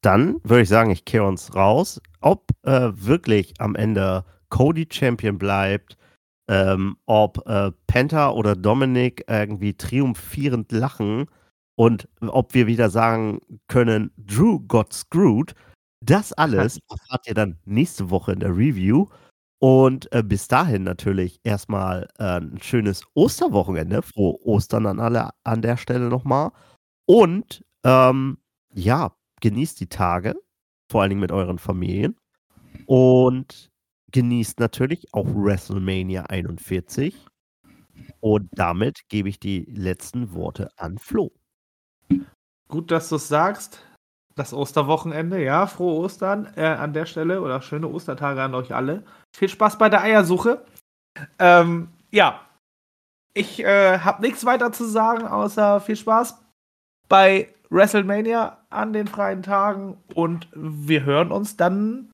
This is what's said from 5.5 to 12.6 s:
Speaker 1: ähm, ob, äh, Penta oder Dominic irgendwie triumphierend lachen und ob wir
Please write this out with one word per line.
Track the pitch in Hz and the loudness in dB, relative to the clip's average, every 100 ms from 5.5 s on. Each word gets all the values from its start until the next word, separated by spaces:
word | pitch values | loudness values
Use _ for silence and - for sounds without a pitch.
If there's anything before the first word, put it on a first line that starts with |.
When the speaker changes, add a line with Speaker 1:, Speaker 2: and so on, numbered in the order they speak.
| 98 98 101 _ _ _ _ _ _ - | 0 0 -2 _ _ _ _ _ _ -2
Speaker 1:
ähm, | 98 95 95 98 - - | 2 2 2 -2 -6 0
ob, | 110 104 - - | 2 2 -2 -4
äh, | 104 101 - - | -2 -2 -6 -2
Penta | 120 139 156 143 | 0 2 0 0
oder | - 107 95 | 0 0 0
Dominic | 101 127 131 127 123 - - | 2 2 2 0 -2 -4 -4
irgendwie | 110 104 104 104 - | -4 -2 -4 -6 -6
triumphierend | - 123 135 117 - - 139 120 104 | -6 -2 -2 -4 -10 -6 -2 -4 -4
lachen | 110 135 - 104 110 147 _ _ _ _ - | -4 -4 -4 -4 -4 -6 _ _ _ _ 2
und | 117 113 - _ | 4 4 -6 _
ob | 113 - 120 | -2 -2 0
wir | 127 | 2